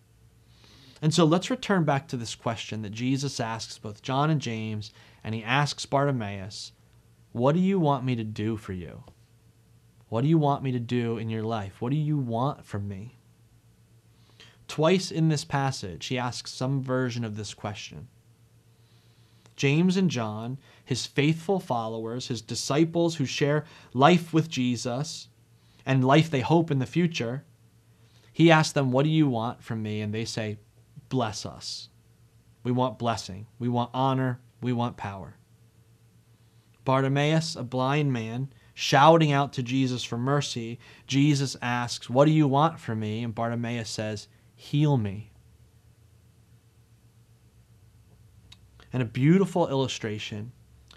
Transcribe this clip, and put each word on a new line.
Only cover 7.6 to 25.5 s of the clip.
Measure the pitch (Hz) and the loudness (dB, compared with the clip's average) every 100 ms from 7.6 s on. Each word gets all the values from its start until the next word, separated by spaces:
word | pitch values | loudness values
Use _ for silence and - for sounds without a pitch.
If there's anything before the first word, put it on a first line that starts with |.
you | 185 196 | 2 2
want | 151 139 | 2 2
me | 127 120 | 0 -2
to | |
do | 110 107 107 107 | -4 -4 -2 -4
for | 107 | -6
you? | 92 76 57 - - _ _ _ _ _ _ _ _ - | -10 -10 -14 -20 -20 _ _ _ _ _ _ _ _ -6
What | 113 | 0
do | 143 | 4
you | 160 | 4
want | 143 143 | 4 0
me | 135 | -2
to | 123 | -4
do | 117 123 117 113 | -2 -2 0 -2
in | 113 | -4
your | 110 | -4
life? | 110 113 98 - | -4 -4 -6 -6
What | 120 | -2
do | 151 | -2
you | 151 151 | 0 -2
want | 123 113 135 - - | -2 -2 -2 -4 -10
from | 104 101 | -8 -8
me?" | 95 117 - _ _ _ _ _ _ _ _ _ _ _ - - _ - | -10 -14 -20 _ _ _ _ _ _ _ _ _ _ _ -20 -20 _ -12
Twice | - 160 185 190 | 0 2 2 0
in | 165 160 | 0 2
this | 147 - | 2 -2
passage, | 143 135 131 98 82 - | -2 -2 -4 -8 -10 -6
he | 127 | -4
asks | 120 120 - | -4 -6 -12
some | - 131 139 | -6 -2 -2
version | 127 127 127 117 | -2 -2 -2 -4
of | 113 107 | -6 -6
this | 101 | -10
question. | - 104 104 - - 117 _ _ _ _ _ _ _ _ _ _ _ _ _ - - | -10 -10 -10 -14 -16 -18 _ _ _ _ _ _ _ _ _ _ _ _ _ -20 -2
James | 139 151 185 185 | 0 4 2 2
and | 185 | 0
John, | 120 110 107 120 135 - - | 0 -6 -6 -8 -12 -14 -18
his | - 120 - | -6 -6 -4
faithful | - 143 160 - 190 | 0 2 0 -2 -4
followers, | - 120 113 113 113 123 - | -2 -4 -4 -6 -6 -8 -6
his | 117 | -8
disciples | 107 117 - 139 165 170 170 165 | -6 -8 -2 2 2 2 0 0
who | 127 | -4
share | - 143 151 - - - | 0 0 0 -2 -18 -6
life | 123 143 180 170 | 6 8 6 4
with | 160 160 | 0 0
Jesus | - 123 117 123 120 156 - - _ _ | 0 0 0 -4 -4 -6 -10 -16 _ _